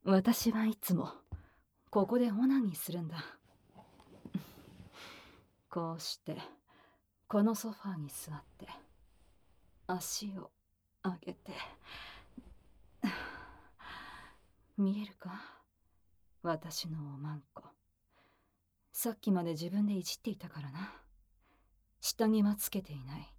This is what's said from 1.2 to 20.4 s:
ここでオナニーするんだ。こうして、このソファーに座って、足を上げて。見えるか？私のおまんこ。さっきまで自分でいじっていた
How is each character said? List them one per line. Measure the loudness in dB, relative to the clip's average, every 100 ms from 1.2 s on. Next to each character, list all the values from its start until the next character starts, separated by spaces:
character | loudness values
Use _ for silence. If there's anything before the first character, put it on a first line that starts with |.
| _ -12 -12 _ _ _ _
こ | 2 4
こ | 4
で | 4
オ |
ナ | 4 6 6
ニ | 4
ー | 0
す | -4
る | -4
ん | -4
だ。 | -6 -12 -16 _ _ _ -20 -20 -20 -20 -20 -10 -10 -10 -20 -20 -20 -20 -18 -18 -18 -20 -20 _ _ _
こ | -4 -4
う | -4
し | -8 -8
て、 | -8 -8 -10 -18 _ _ _ _ _ _ _
こ | 6
の | 6 4
ソ | -4
フ | -6 -6
ァ |
ー | -6
に | -8
座 | -10 -10
っ | -12 -12 -20
て、 | -16 -16 -20 _ _ _ _ _ _ _ _ _ -6
足 | -4 -2 -4 -4 -8
を | -12 _ _ _ _ _
上 | -4 -4
げ | -8
て。 | -12 -12 -12 -12 -14 -18 -16 -16 -18 -18 -20 -20 -20 -20 -20 -20 _ -2 -2 -8 -12 -16 -20 -20 _ -16 -14 -14 -16 -20 -20 _ _ _ 2
見 | 2 2
え | -4
る |
か？ | -10 -12 -12 -14 -20 _ _ _ _ _ _ _ _
私 | -2 -2 -2 -8 -6
の | -6
お | -6 -8
ま | -8
ん | -8 -12
こ。 | -20 -20 _ _ _ _ _ _ _ _ _ _ _ _
さ | -4 -4
っ | -2
き | 2
ま | 4
で | 2
自 | -2 0
分 | 2 2
で |
い | 2
じ | -2 -6
っ |
て | -6
い |
た | -6